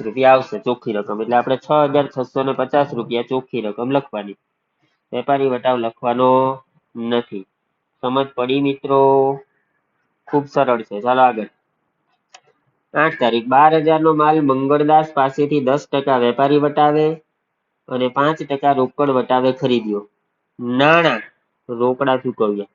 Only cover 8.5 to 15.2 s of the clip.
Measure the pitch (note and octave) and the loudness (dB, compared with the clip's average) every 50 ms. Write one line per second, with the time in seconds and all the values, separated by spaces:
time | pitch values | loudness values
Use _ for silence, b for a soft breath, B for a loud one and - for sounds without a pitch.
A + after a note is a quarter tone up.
8.5 | C3+ C#3 C#3+ C#3 C#3 C#3 - C3+ C#3 C3+ C3+ C3+ C#3 C3+ C3+ C3+ C#3 C#3 - _ | -2 -2 0 -2 -4 -4 -4 -2 0 2 4 4 4 2 2 0 -2 -6 -10 _
9.5 | _ _ _ _ _ _ _ _ _ _ _ _ _ _ _ - - D3 C#3+ C#3+ | _ _ _ _ _ _ _ _ _ _ _ _ _ _ _ -4 -4 -4 -2 -2
10.5 | - D3 C3+ B2+ A#2+ A2+ A2 - G2 G#2 G2+ A#2+ B2+ C3 C3 B2+ A#2 A2 G2+ F#2 | 0 0 0 2 0 -2 -4 -8 -10 -6 -2 0 2 4 4 2 2 0 -6 -10
11.5 | _ _ _ _ _ _ _ _ _ _ _ _ _ _ _ _ - - _ _ | _ _ _ _ _ _ _ _ _ _ _ _ _ _ _ _ -20 -20 _ _
12.5 | _ _ _ _ _ _ _ _ - D3+ D3+ D#3+ D3+ - B2+ A#2 A2+ A#2 A2+ B2 | _ _ _ _ _ _ _ _ -2 0 0 0 0 0 0 0 0 0 0 2
13.5 | C3 C3+ D3+ D#3 D#3+ D#3+ D3+ D#3+ D#3+ D#3 D#3 D#3+ D#3 D3+ D3+ D3+ D#3 D#3+ D3 C#3 | 4 4 4 6 4 2 2 2 2 2 2 2 2 2 2 2 2 2 2 0
14.5 | C3 C3+ C3+ C3+ D3 D3 D3+ D3+ D#3 D#3 D#3 D#3 - C#3+ | 0 0 0 0 0 0 2 4 4 2 2 2 -2 -2